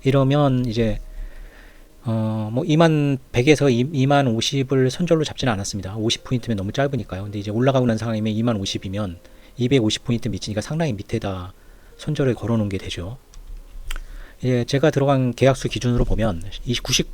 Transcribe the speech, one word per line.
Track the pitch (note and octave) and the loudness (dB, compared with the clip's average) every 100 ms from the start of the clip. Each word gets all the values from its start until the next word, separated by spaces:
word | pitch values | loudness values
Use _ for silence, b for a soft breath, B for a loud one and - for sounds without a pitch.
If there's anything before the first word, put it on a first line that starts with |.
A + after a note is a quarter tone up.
이러면 | C3+ C#3 C3+ C#3+ C#3+ B2+ B2 | 2 4 4 4 4 2 0
이제, | A2 A2+ G#2 - B B B B B B B B - | 0 0 0 -6 B B B B B B B B -10
어, | - A2+ A2 A2 G#2+ | -4 -2 0 -2 -2
뭐 | A#2 D#3+ | -2 2
이만 | D3+ E3 D#3 C#3+ C3+ - | 4 6 6 2 0 -2
백에서 | B2 B2+ D3+ C#3+ | 0 4 4 4
이-, | A#2 C3 | 4 2
이만 | D#3 C3+ C#3+ C3+ | 2 4 4 4
오십을 | A2+ - C#3 C3 C3+ B2+ | 0 0 -2 0 2 2
손절로 | - F3+ E3 | 0 0 2
잡지는 | D3+ - C3 | 0 -2 -2
않았습니다. | G2+ G2+ G2+ F#2+ A2 | -2 -4 -6 -6 -2
오십 | A2 - | -2 -2
포인트면 | - B2+ A#2 G#2+ | -2 -4 -2 -4
너무 | F#2+ | -2
짧으니까요. | A#2+ C#3 C3+ G2+ F#2 | 0 0 -2 -4 -8
근데 | G#2 G#2 | -6 -6
이제 | G2+ | -4
올라가고 | G#2 C3 C3 B2 | 2 4 4 2
난 | A2 | 0
상황이면 | A2+ A2 A2 | -2 -2 -2
이만 | G#2+ A#2+ A2 | 0 0 0
오십이면 | F#2+ A2 G2 G2 G2+ E2+ B B B - | -2 -6 -6 -6 -6 -8 B B B -4
이백오십 | B2 C3+ G#2+ - - | 2 4 2 0 -2
포인트 | A#2+ A2+ | -2 -2
미치니까 | F#2+ - G#2+ | -6 -4 -6
상당히 | - D#3 E3 | -4 -2 -2
밑에다 | G2+ - A2+ G#2 F#2 F2+ - b b b b | -4 -4 -4 -4 -6 -8 -14 b b b b
손절을 | - D3 C3+ G#2+ | -6 0 0 0
걸어놓은 | G#2 A#2 G#2 | 0 0 0
게 | F#2+ | -4
되죠. | - - F2+ B2+ - - - - - - - B B B B B | -6 -8 -8 -10 -16 -20 -14 -16 -14 -12 -6 B B B B B
이제 | B2+ B2 A#2 | -2 0 0
제가 | C#3 D#3 | 2 2
들어간 | C#3+ C#3 C#3 B2+ | 2 2 2 2
계약수 | A#2 B2+ C3 A#2+ | 4 4 4 -2
기준으로 | A#2 B2 A#2+ A#2 | -2 0 2 2
보면 | G#2 A2 E2+ - - | 2 0 -2 -6 -8
이 | - A#2+ | -4 -4
구십 | - C3 E3+ | 0 -2 -2